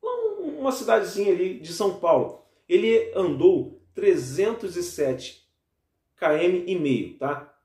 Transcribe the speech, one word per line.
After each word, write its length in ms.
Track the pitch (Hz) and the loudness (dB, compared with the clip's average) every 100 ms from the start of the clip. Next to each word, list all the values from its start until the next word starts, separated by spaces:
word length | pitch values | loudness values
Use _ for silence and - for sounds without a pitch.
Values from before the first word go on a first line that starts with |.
Um, 560 | 453 494 440 392 339 294 | -6 -4 -4 -4 -8 -4
uma 140 | 269 | -4
cidadezinha 600 | 254 214 226 180 196 202 | -4 0 0 0 -2 0
ali 280 | 170 185 - | 2 0 -4
de 120 | 160 | -12
São 280 | - 202 180 | -4 -4 0
Paulo. 420 | 170 147 - - _ _ _ | 2 2 2 -8 _ _ _
Ele 440 | 180 220 226 226 | 2 4 2 2
andou 680 | 190 180 139 175 175 - - _ | -2 0 4 4 4 0 -10 _
trezentos 800 | - 196 165 127 143 202 226 196 | 0 2 2 0 -2 -2 -2 -8
e 80 | 170 | -8
sete 640 | 175 - 139 131 - - _ _ _ _ _ _ _ _ | -8 -2 -2 -2 -8 -20 _ _ _ _ _ _ _ _
quilômetros 460 | 170 151 175 185 175 | 0 2 2 0 -2
e 80 | |
meio, 440 | 185 147 120 - - | -2 0 0 -2 -8
tá? 360 | 156 143 - _ | -6 -6 -10 _